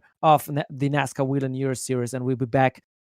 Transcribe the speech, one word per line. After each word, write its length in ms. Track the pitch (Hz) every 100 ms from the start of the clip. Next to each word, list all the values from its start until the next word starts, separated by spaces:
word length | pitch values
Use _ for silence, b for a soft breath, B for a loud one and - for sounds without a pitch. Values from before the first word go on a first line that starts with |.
| b b
of 280 | 160 151 -
Na-, 140 | 147 -
the 200 | 139 139
nascar 360 | 147 135 - 135
Wheel 180 | 139
and 140 | 135 131
Euro 180 | 135 127
Series, 380 | - 131 120
and 100 | 131
we'll 120 | 123 131
be 100 | 123
back 360 | 131 131 - _ _ _